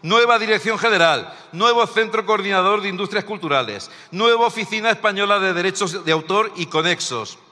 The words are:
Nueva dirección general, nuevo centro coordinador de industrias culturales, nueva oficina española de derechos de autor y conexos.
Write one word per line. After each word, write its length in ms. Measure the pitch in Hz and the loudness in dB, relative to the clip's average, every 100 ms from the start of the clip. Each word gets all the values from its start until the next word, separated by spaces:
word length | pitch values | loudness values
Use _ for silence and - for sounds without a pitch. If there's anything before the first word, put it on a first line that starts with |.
Nueva 380 | 156 220 240 233 | 2 4 4 4
dirección 360 | 214 214 220 214 | 2 0 0 0
general, 560 | 233 196 165 139 95 - - | 2 4 4 2 -4 -16 -16
nuevo 340 | 165 233 233 226 | 0 2 4 2
centro 400 | - 220 220 202 | 0 0 -2 0
coordinador 560 | 214 196 196 185 208 | -2 2 2 2 2
de 60 | 196 | -2
industrias 360 | 180 202 202 | -6 -4 -4
culturales, 640 | - 214 160 139 117 101 - - - | -6 -8 0 0 0 -8 -12 -18 -14
nueva 360 | 175 226 226 233 | 0 2 4 2
oficina 440 | 226 202 220 220 | 0 -6 -2 -2
española 480 | 220 214 196 202 202 | 0 0 0 0 2
de 160 | 190 | 0
derechos 500 | 175 185 190 196 180 | 0 -2 -2 -4 -4
de 80 | 160 | 0
autor 400 | 160 156 196 220 180 | 0 2 0 0 -4
y 100 | 165 | -4
conexos. 720 | 156 165 170 - 120 107 - _ | -2 0 -2 -4 -6 -8 -12 _